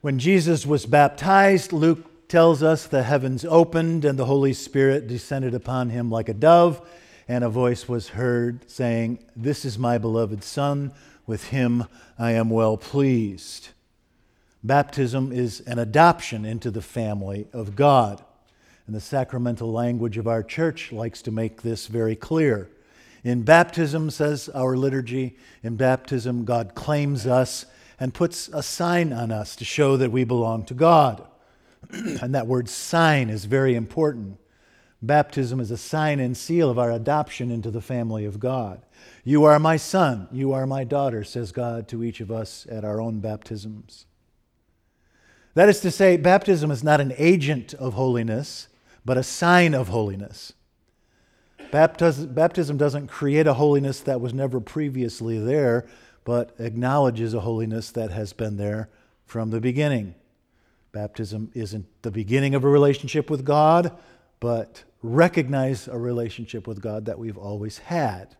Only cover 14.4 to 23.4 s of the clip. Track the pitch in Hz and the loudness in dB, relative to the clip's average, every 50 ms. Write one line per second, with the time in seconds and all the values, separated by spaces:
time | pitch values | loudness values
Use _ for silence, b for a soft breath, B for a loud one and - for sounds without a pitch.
14.4 | _ _ _ _ - 110 135 143 143 139 - 143 135 120 120 135 131 135 123 123 | _ _ _ _ -2 2 2 2 2 2 -2 -2 -2 -2 0 -2 -4 -2 -2 -2
15.4 | 123 117 107 - - - 120 120 117 107 107 147 165 170 165 - - - - 110 | -4 -4 -4 -10 -10 -8 -4 -4 -4 0 4 6 6 6 6 4 -4 -10 -8 -8
16.4 | 107 107 113 113 - 123 101 113 98 - - 123 113 107 104 101 98 95 98 101 | -6 -6 -6 -6 -6 -6 -6 -6 -10 -8 -8 -6 -4 -4 -4 -6 -6 -8 -8 -10
17.4 | 104 - - 120 113 101 101 98 143 147 139 131 117 101 101 101 - _ _ _ | -10 -12 -12 -10 -10 -10 0 4 4 6 6 6 4 2 -2 -10 -18 _ _ _
18.4 | _ b b b b b b b b - 107 107 98 - - 139 131 - - 127 | _ b b b b b b b b -12 -10 -10 -10 -4 -2 -2 -2 -2 -4 -4
19.4 | 123 123 120 104 117 113 110 113 120 120 120 117 117 117 101 110 107 113 117 113 | -4 -4 -4 -4 -6 -6 -4 -2 -2 -2 -2 -2 -4 -4 -4 -4 -2 -2 -2 -2
20.4 | 104 - - 156 160 165 151 160 - - 120 107 113 113 107 - - 123 110 110 | -4 -6 -4 -2 -2 -2 -2 -4 -12 -12 -10 -8 -8 -8 -10 -10 -10 -8 -6 -4
21.4 | 113 110 110 - - 117 117 104 - - 104 117 113 110 110 107 - - 160 160 | -4 -6 -6 -8 -8 -8 -6 -6 -8 -8 -4 -2 -2 -2 -2 -4 -6 -4 0 2
22.4 | 160 143 117 104 92 - _ b b b b b b b b b b 120 123 123 | 2 2 2 0 -4 -12 _ b b b b b b b b b b -4 -2 -2